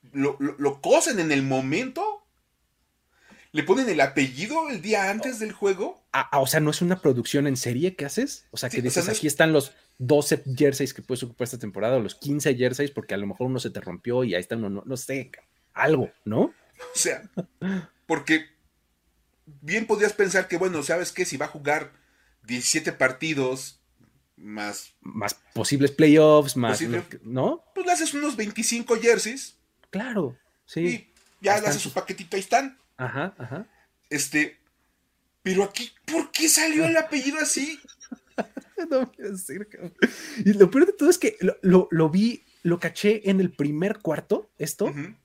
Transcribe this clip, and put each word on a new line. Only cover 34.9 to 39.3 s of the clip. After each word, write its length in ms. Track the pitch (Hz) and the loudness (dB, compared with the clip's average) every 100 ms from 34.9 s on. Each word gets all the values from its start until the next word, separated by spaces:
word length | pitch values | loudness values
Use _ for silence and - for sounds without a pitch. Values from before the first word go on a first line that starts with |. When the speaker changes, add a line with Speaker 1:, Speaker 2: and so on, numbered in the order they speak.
| _ _ _ _ _ | _ _ _ _ _
Speaker 1:
pero 200 | 185 185 | -2 0
aquí, 280 | 196 - 240 _ - | 0 -4 -12 _ -6
¿por 260 | 320 - | -4 -4
qué 160 | - 311 | 0 2
salió 360 | 311 320 311 330 | 2 2 2 2
el 100 | 320 | 2
apellido 400 | 320 294 262 311 | 0 -2 -2 -2
así? 400 | 294 - 294 302 _ | -2 -2 -4 -10 _
Speaker 2:
<laughs> 40 | _ - - _ - - - _ - 330 | _ -20 -20 _ -10 -10 -12 _ -10 -2
No 200 | 262 254 | -2 -2
puede 280 | - 202 | -8 -12